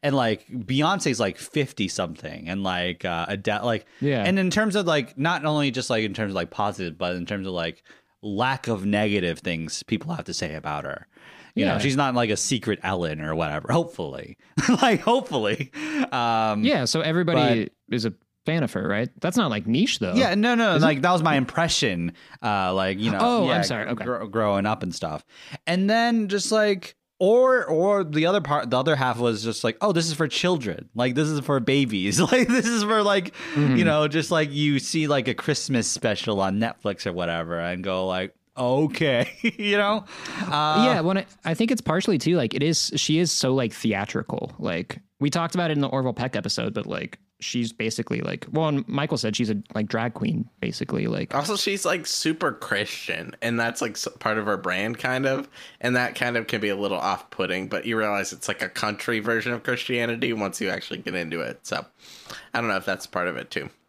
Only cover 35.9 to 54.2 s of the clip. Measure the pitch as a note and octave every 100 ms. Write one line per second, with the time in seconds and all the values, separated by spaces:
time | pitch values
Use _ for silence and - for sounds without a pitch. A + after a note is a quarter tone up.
35.9 | - A#2 G2 - G2+ F#2+ G2 A2+ - G#2+
36.9 | F#2+ G2+ F2 E2+ E2+ E2 E2+ E2+ F2+ F#2+
37.9 | F#2 F#2 F#2 F#2+ _ _ - B2 C3 D3+
38.9 | - D#3 B2 A#2 - A#3 - G#3 G3+ G3+
39.9 | G#3+ G3+ - - - F3+ D3+ D3+ D#3 B3+
40.9 | A3 E3 F#3+ - - - E3 A3+ B3 -
41.9 | F3+ F#3+ D#3+ D#3 F3 A#2 - D3 D#3+ -
42.9 | D3+ - D#3 F3 - C3+ C3+ A#2+ - A#2
43.9 | G2 G2 - - - - - - E2+ -
44.9 | - _ _ C#3+ E3+ E3 F#3 E3+ D3+ C#3
45.9 | C3+ B2+ A2+ B2+ G#2 G#2 - A2+ G#2+ -
46.9 | - - - _ _ - B2+ A#2 - A2+
47.9 | A2 A2+ A2+ - - - D3 D#3+ C#3 -
48.9 | C#3 D3+ C3+ A2 G#2+ A2 G#2 - G#2+ G#2+
49.9 | A2+ A#2+ - A2+ A2+ A#2 _ B2 A2+ -
50.9 | - A2 G#2+ - C3+ D3+ G#3 G3+ G3 E3+
51.9 | F3 - - D#3 D#3+ D#3+ A2+ - G2+ G#2
52.9 | - - E2 E2+ - A#2 A#2 A#2 A#2 A#2+
53.9 | G#2 - -